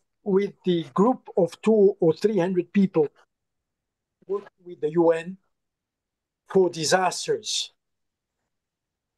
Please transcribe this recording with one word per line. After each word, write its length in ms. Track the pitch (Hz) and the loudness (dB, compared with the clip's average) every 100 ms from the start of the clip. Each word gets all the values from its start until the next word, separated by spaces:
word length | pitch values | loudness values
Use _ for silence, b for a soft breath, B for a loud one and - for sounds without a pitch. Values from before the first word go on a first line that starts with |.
| _ _ | _ _
with 280 | - 190 202 - | -2 0 0 -6
the 200 | - 175 151 | -2 -2 -2
group 340 | - 202 254 - - | 0 0 0 -6 -2
of 240 | 170 - | -2 -2
two 340 | - 220 196 202 | 0 4 4 4
or 120 | 170 | 0
three 240 | 160 208 214 | 2 0 0
hundred 340 | 170 185 170 | -2 -2 -2
people 360 | - 190 - 147 _ b _ _ _ _ _ _ _ _ _ - | 0 0 2 -2 _ b _ _ _ _ _ _ _ _ _ -8
working 220 | 196 202 _ | -8 -8 _
with 160 | 175 175 | -20 -8
the 100 | 151 | -4
U 180 | 160 165 | 2 2
N 260 | 165 165 190 _ _ _ _ _ _ _ _ _ _ - | 2 -2 -14 _ _ _ _ _ _ _ _ _ _ -4
for 220 | 190 185 | 0 0
disasters 1000 | 170 151 185 185 160 - 139 107 - - _ _ _ _ _ _ _ _ _ _ _ _ _ _ | -2 -2 0 0 -4 -4 -6 -4 -8 -8 _ _ _ _ _ _ _ _ _ _ _ _ _ _